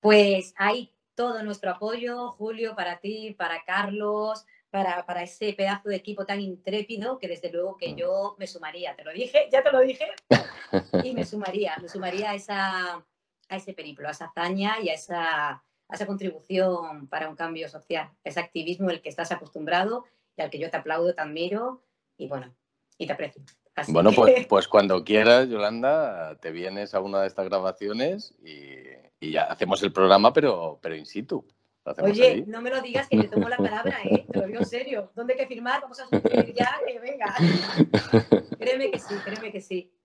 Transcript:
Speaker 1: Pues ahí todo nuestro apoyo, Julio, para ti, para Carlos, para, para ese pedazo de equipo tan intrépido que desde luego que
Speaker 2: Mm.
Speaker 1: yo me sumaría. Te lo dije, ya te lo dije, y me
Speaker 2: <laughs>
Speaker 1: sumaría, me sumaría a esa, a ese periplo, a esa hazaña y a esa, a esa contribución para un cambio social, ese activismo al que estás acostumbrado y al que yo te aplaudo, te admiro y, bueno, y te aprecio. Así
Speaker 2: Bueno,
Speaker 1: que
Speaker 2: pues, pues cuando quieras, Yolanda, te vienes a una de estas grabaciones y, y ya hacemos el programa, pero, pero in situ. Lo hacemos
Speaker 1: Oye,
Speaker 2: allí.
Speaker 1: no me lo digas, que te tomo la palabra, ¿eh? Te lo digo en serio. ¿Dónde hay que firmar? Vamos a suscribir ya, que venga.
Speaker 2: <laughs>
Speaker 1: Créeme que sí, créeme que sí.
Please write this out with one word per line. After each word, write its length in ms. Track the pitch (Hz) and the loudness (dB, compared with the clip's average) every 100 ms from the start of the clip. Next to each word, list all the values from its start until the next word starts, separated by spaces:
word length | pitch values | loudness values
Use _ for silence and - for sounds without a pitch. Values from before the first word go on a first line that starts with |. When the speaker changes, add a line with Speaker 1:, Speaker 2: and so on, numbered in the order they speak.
Speaker 1:
Pues 520 | 214 214 202 196 185 - | 8 8 8 4 -2 -2
ahí 340 | 196 233 - _ _ - | -2 -2 -6 _ _ -6
todo 260 | 240 226 | -4 -4
nuestro 280 | 214 202 185 | -8 -6 -6
apoyo, 600 | 175 214 233 240 240 247 | -6 -6 -6 -6 -8 -10
Julio, 420 | - 214 226 226 214 | -10 -10 -6 -8 -6
para 240 | 175 175 | -6 -6
ti, 340 | 202 214 214 208 | -10 -10 -12 -8
para 260 | 170 180 | -6 -6
Carlos, 800 | - 190 202 202 208 208 214 214 _ _ _ | -4 -4 -2 -4 -4 -2 -4 -6 _ _ _
para, 360 | 196 190 180 175 | -2 -2 -2 -6
para 180 | 180 | -8
ese 300 | 175 - 214 | -8 -6 -6
pedazo 340 | 196 196 196 208 | -2 -2 -2 -4
de 80 | 190 | -8
equipo 300 | 202 202 190 | -6 -10 -6
tan 160 | 202 | -6
intrépido 760 | 196 180 - 208 202 226 226 262 | -6 -8 -6 -6 -6 -6 -6 -6
que 120 | 180 | -8
desde 200 | 170 175 | -8 -8
luego 260 | 170 185 185 | -6 -6 -6
que 160 | 170 | -10
Speaker 2:
Mm. 20 | 151 | -6
Speaker 1:
yo 400 | 175 190 202 202 | -2 -2 -4 -8
me 80 | 190 | -14
sumaría. 480 | 175 156 170 170 - | -12 -14 -10 -10 -12
Te 80 | 156 | -14
lo 60 | |
dije, 340 | 170 247 277 294 | -8 2 2 4
ya 120 | 269 | 4
te 80 | 269 | 4
lo 80 | 269 | 4
dije, 260 | 262 254 311 - _ - - - - 98 - 92 | 4 2 -8 -10 _ 4 4 -14 -2 -2 0 0
y 100 | 151 | 0
me 100 | 254 | -4
Speaker 2:
<laughs> 20 | 85 | -6
Speaker 1:
sumaría, 520 | 208 196 190 190 156 | -6 -4 -2 -4 -4
me 60 | 175 | -10
sumaría 440 | 196 185 185 208 | -8 -6 -4 -6
a 40 | 202 | -6
esa, 600 | 196 202 190 185 180 170 _ _ _ _ _ | -6 -4 -2 -2 -6 -8 _ _ _ _ _
a 80 | 190 | -12
ese 180 | 196 | -12
periplo, 340 | 196 151 143 147 | -14 -14 -10 -10
a 20 | |
esa 140 | 151 165 | -10 -12
hazaña 540 | - 170 190 202 226 | -6 -4 0 -2 -2
y 80 | 190 | -4
a 40 | |
esa, 560 | - - 175 165 156 147 | -6 -6 -4 -2 -2 -2
a 120 | 135 _ _ _ | -6 _ _ _
esa 120 | 165 196 | -10 -6
contribución 1040 | 196 190 160 _ 190 190 175 165 151 135 | -4 -6 -8 _ 0 2 0 -6 -12 -8
para 220 | 156 156 | -8 -8
un 60 | 151 | -8
cambio 320 | 165 160 151 | -8 -8 -10
social, 400 | 156 _ 165 156 _ | -14 _ -6 -6 _
ese 160 | - 147 | -10 -8
activismo 480 | 170 165 165 175 190 | -6 -6 -6 -2 -2
al 120 | 165 | -2
que 80 | 151 | -6
estás 220 | 151 165 | -8 -6
acostumbrado 720 | 175 151 160 156 175 196 240 - _ _ - | -6 -8 -10 -2 0 0 -4 -10 _ _ -8
y 60 | |
al 80 | 156 | -8
que 100 | 147 | -6
yo 100 | 165 | -6
te 60 | 160 | -6
aplaudo, 360 | 147 160 175 170 | -4 -2 0 -2
te 60 | |
admiro 600 | 151 151 175 202 247 254 _ _ _ _ | -6 -6 -4 -4 -6 -8 _ _ _ _
y, 100 | 135 | -10
bueno, 260 | 139 127 123 _ _ _ _ | -10 -10 _ _ _ _ _
y 100 | 156 | -8
te 60 | |
aprecio. 300 | 147 147 - - _ _ - | -6 -8 -12 -20 _ _ -10
Así 160 | 143 | 0
Speaker 2:
Bueno, 160 | 160 185 | 6 8
Speaker 1:
que 60 | 214 | 10
Speaker 2:
pues, 320 | 262 254 - | 8 8 6
pues 200 | 98 92 | 2 6
cuando 360 | 107 101 92 - | 6 6 2 4
quieras, 420 | 107 110 120 131 | 4 8 8 6
Yolanda, 880 | 110 104 113 131 156 143 95 80 76 | 0 -2 0 0 2 0 -4 -10 -10
te 120 | 82 | -10
vienes 420 | 82 92 98 101 98 | -8 -8 -6 -4 -4
a 40 | |
una 200 | 98 98 | -2 0
de 60 | 98 | 0
estas 180 | - 92 | -2 -2
grabaciones 840 | 95 95 92 101 110 139 196 - _ | 0 -2 -4 -6 -2 -2 -4 -10 _
y, 300 | - 73 71 67 65 65 _ _ | -20 -18 -18 -20 -20 -20 _ _
y 120 | 78 | -4
ya 120 | 78 | -2
hacemos 400 | 80 - 90 98 | -2 -2 -2 0
el 80 | 101 | 0
programa, 400 | - 95 98 110 | 4 8 10 10
pero, 460 | 135 147 95 82 73 | 6 4 2 -4 -8
pero 140 | 82 80 | -8 -8
in 100 | 76 | -10
situ. 400 | 101 131 185 - _ _ _ | -10 -6 -6 -8 _ _ _
Lo 80 | - | -10
hacemos 180 | - 196 | 0 0
Speaker 1:
Oye, 160 | 208 254 | 6 6
Speaker 2:
allí. 120 | - 196 | 6 -4
Speaker 1:
no 140 | 226 | -8
me 100 | 240 | -4
lo 100 | 262 | -4
digas, 260 | 254 247 277 | -2 -4 2
que 80 | 214 | 2
te 80 | 208 | 2
tomo 200 | - - | 0 0
la 100 | 226 | 0
palabra, 400 | 190 - 92 - 95 | -2 -2 -4 -4 0
¿eh? 200 | 104 - | 0 0
Te 80 | - | -4
lo 80 | 196 | -4
digo 120 | 226 | -2
en 60 | - | -4
serio. 460 | 240 262 233 190 | -4 -6 -6 -8
¿Dónde 200 | - 240 | -10 -4
hay 60 | 254 | -4
que 60 | 262 | -4
firmar? 360 | 233 240 269 | -6 -4 -4
Vamos 180 | 269 - | -6 -16
a 80 | - | -2
suscribir 440 | - 226 240 - 226 | 0 4 4 2 2
ya, 180 | 247 294 269 | 0 0 -4
que 100 | 240 | -6
venga. 360 | 240 277 208 180 | -10 -6 -4 2
Speaker 2:
<laughs> 1200 | 170 180 - - - 104 - 110 - 101 - - | 4 4 -2 2 2 2 4 2 4 2 2 -6
Speaker 1:
Créeme 300 | 240 262 269 | -2 -2 -2
que 80 | 247 | -4
sí, 160 | - 202 | -6 -8
créeme 280 | 196 214 220 | -6 -10 -10
que 100 | 196 | -14
sí. 300 | - 185 175 _ | -8 -10 -10 _